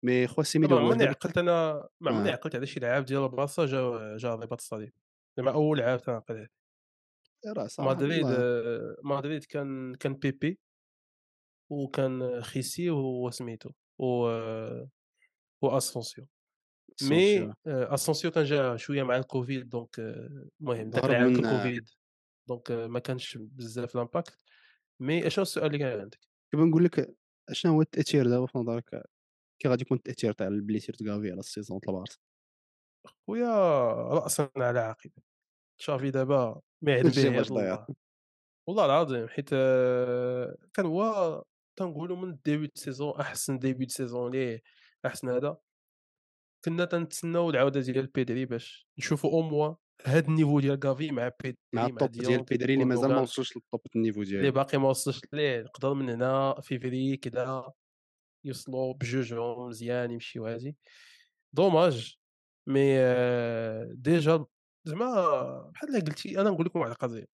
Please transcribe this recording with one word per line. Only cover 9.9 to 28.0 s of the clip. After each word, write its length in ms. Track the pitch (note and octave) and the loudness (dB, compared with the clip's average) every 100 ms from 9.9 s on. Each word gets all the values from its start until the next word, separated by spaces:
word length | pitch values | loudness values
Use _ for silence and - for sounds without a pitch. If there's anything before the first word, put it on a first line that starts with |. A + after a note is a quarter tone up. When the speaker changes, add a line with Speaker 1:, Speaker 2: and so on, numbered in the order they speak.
Speaker 2:
كان 200 | B2+ C#3+ | -4 -4
بيبي 460 | C3+ C#3 C3+ D3 F#3+ _ _ _ _ _ _ _ _ _ _ _ | -2 -4 -2 -4 -4 _ _ _ _ _ _ _ _ _ _ _
وكان 680 | D3 C3+ C#3+ C3+ B2+ B2+ B2 | -6 -4 -2 -2 -2 -4 -4
خيسي 480 | A2+ C#3 B2+ - F3 | -6 -6 -6 -4 -2
وسميتو 800 | D3+ C3+ B2+ B2 A#2+ A#2+ A2+ - - _ _ | 0 0 -2 -4 -6 -10 -10 -14 -20 _ _
و-، 840 | B2+ B2 A#2 A#2 A2+ A2 A2+ A#2+ B2+ _ _ _ _ _ _ _ | 0 2 2 0 -4 -6 -6 -10 -12 _ _ _ _ _ _ _
واسونسيو. 640 | C#3 C3 - B2+ A2+ - C3+ _ _ _ _ _ _ - | 0 0 -2 -6 -10 -14 -20 _ _ _ _ _ _ -6
Speaker 1:
اسونسيو. 460 | C#3 D#3 G3 G#3 G#2 | 2 6 6 4 0
Speaker 2:
مي، 80 | G#2 D#3 | -8 -4
آه، 280 | C3+ B2 | -2 0
اسونسيو 360 | C#3 - D3+ E3+ | 0 0 0 0
كان 140 | E3 | 0
جا 320 | C#3+ D3 B2+ A#2 | 2 2 2 -2
شويه 260 | - C#3 | -4 -2
مع 140 | C3 B2 | 2 0
الكوفيد، 520 | C3 C3 B2 C3+ A#2+ | 0 -4 -2 -6 -6
دونك، 320 | A#2 A#2 - | -10 -8 -12
آه، 480 | A2 A2+ A#2 C#3 C3 _ | -10 -10 -12 -16 -20 _
المهم 300 | D3 A#2 A2 | -4 -4 -2
داك 140 | A#2+ | 0
Speaker 1:
هرب 60 | C3 | 2
Speaker 2:
العام 160 | B2 B2+ | 4 6
Speaker 1:
من 100 | B2 | 6
Speaker 2:
الكوفيد، 520 | A#2 G#2+ G2+ A#2 - _ _ _ _ _ - | 4 2 0 -4 -10 _ _ _ _ _ -10
دونك، 220 | A#2+ - | -10 -6
آه، 160 | A#2 A2+ | -6 -4
ما 140 | A#2+ | -6
كانش 380 | A#2+ B2+ - A#2+ | -4 -6 -6 -12
بزاف 540 | A2 C3 A#2 A#2 A#2 | -14 -12 -10 -8 -6
لامباكت. 440 | C3+ A#2 E3+ E3+ _ _ _ _ _ _ _ | -4 -2 -4 -6 _ _ _ _ _ _ _
مي 240 | B2+ E3 E3 | -2 0 0
اشنو 160 | - | 0
السؤال 240 | F#3+ - D#3 | -2 0 -2
اللي 120 | D3 | 0
كان 220 | C#3 A2 | -4 -4
عندك؟ 180 | G2 - _ _ _ | -10 -18 _ _ _
Speaker 1:
كيف 80 | D3 | 4
نقول 240 | E3 D#3+ | 6 6
لك، 320 | F3 - C3+ - _ _ - | 6 4 -4 -8 _ _ -10
اشنو 240 | C3 E3+ | 0 4
هو 80 | D#3 | 6
التأثير 460 | D#3 - | 4 2